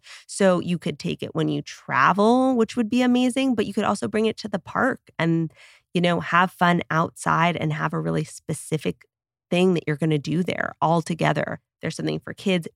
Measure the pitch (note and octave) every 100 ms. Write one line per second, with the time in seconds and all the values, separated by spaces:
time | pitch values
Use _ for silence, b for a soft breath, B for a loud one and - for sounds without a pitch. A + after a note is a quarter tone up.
0 | B B B - G3 F3 - F3 E3+ D3
1 | E3+ D3+ - D#3+ D3+ D3 C#3+ - - B2+
2 | C#3+ F3+ G#3+ B3 C4 B3+ A3+ B3 G#3+ A#3+
3 | B3+ B3 B3+ A#3+ C4+ A3 G3+ G3+ G#3 G#3
4 | - G#3+ A3 - G#3+ F#3+ - F3+ B3 -
5 | _ - E3 E3 D#3+ b b b b F3+
6 | F3 F3 D#3+ E3+ F#3 - F3 F3 - D#3+
7 | - - E3 D#3+ E3+ E3 D#3 D3+ D#3 D#3+
8 | D#3+ E3 D#3 - - D#3+ - D#3 - -
9 | _ _ _ _ - F3+ F#3 F3 - D3
10 | D#3+ D3+ C3+ D3+ F3+ - G1+ - D#3 E3+
11 | - E3 D#3 D3+ - - _ _ E3 D#3+
12 | D#3 D#3 - - G3+ F3+ D#3+